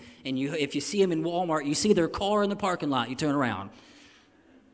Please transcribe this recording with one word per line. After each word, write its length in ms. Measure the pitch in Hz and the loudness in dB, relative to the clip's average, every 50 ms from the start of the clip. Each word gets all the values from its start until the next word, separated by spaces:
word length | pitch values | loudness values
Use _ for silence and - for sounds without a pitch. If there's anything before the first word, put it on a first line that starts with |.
| - - - - - | -14 -18 -20 -10 -6
and 140 | 131 135 131 | -4 -2 -2
you, 160 | 135 143 165 | -2 -2 0
if 200 | 160 143 143 - | -2 -2 -2 -2
you 60 | 147 | -4
see 220 | 139 - - 202 190 | -4 0 2 2 2
'em 100 | 185 170 | 4 2
in 100 | 160 160 | 0 0
Walmart, 440 | 170 170 175 185 170 156 156 143 | 0 0 0 0 2 0 0 0
you 80 | 147 151 | 0 0
see 180 | - - 214 202 | 2 2 4 4
their 160 | 185 165 160 | 4 2 0
car 340 | - - 208 196 208 208 202 | 0 -2 0 0 2 2 2
in 60 | 202 | 0
the 80 | 202 | 0
parking 320 | 202 208 190 180 175 160 147 | -2 -2 -2 -2 -2 -2 0
lot, 220 | 139 127 117 117 | 0 0 0 -2
you 60 | 131 | -2
turn 180 | 123 160 151 139 | -2 0 0 2
around. 340 | 143 131 120 104 92 98 98 - - - - - - - - - - - _ _ - _ - - - - - | 2 2 0 0 -2 -4 -8 -14 -18 -20 -20 -20 -20 -20 -20 -20 -20 -20 _ _ -20 _ -20 -20 -20 -20 -20